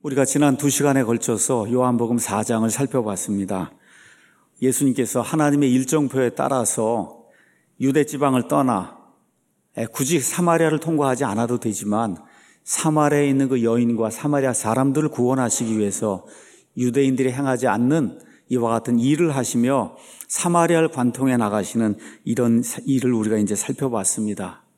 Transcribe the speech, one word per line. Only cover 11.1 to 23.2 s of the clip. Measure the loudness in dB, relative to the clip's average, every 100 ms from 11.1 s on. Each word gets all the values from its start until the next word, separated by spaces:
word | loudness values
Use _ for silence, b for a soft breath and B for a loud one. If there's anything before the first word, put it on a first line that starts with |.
| 0
않아도 | -2 -2 -2 -2
되지만 | -4 -4 -2 -2 -2 -6 B B B B
사마리아에 | -8 -2 0 2 4 2 2
있는 | 2 2
그 | 2
여인과 | 2 2 2 0 -2
사마리아 | -2 -2 0 0
사람들을 | 0 0 2 2 2 -2
구원하시기 | 0 0 2 0 -2 -2 0
위해서 | -2 -2 -4 -4 B B B B B -4
유대인들이 | -2 2 0 2 -2
행하지 | -2 -2 0 0
않는 | 2 2 2 0 -6 B B B
이와 | -2 0
같은 | 0 0 2
일을 | 2 2 0 0
하시며 | -2 0 2 0 -2 B B B B
사마리아를 | -4 0 2 4 4 2
관통해 | 2 -2 0 0 2
나가시는 | 2 0 -2 0 0 -2 B B
이런 | -4 0 2 2
사-, | 0 -6 -2
일을 | 0 2
우리가 | 0